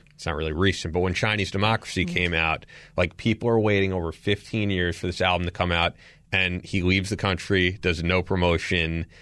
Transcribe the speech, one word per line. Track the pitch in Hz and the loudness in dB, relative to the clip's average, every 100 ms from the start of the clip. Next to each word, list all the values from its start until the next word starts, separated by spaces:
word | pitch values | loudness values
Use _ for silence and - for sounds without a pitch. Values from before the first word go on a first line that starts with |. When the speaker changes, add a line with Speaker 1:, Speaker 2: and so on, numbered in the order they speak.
| - - | -20 -10
Speaker 1:
it's | 82 | -6
not | 76 | -2
really | 80 | -2
recent, | 78 98 - 85 | 2 2 2 -2
but | 87 | 0
when | 92 | 0
Chinese | 87 110 107 92 | 0 0 0 -2
Democracy | 98 104 113 - 95 87 | 0 2 0 -2 -2 -2
Speaker 2:
Mm-hmm. | 175 | 0
Speaker 1:
came | 87 | 0
out, | 82 80 76 - - - - | 0 0 -2 -6 -20 -8 -2
like, | 90 - | -2 0
people | 117 107 117 | -2 0 2
are | 113 | 2
waiting | 107 101 95 | 4 2 2
over | 92 82 | 0 -4
fifteen | - 104 101 - 113 101 | -4 -4 -4 -4 -4 0
years | 92 87 85 | 0 0 -2
for | 92 | -6
this | - | 0
album | 92 87 87 | 2 2 -2
to | |
come | - 90 | -2 0
out, | 87 85 - - - _ | 2 0 -2 -18 -20 _
and | 95 92 90 | 0 0 -2
he | - 98 | -4 -2
leaves | 90 95 95 | 2 2 0
the | 104 | -2
country, | 101 90 - 95 90 92 | -2 -2 0 2 2 0
does | 90 80 | -2 0
no | 85 92 | 0 0
promotion, | 90 95 90 82 - 90 80 82 82 - | 0 0 2 2 0 0 0 -2 -6 -12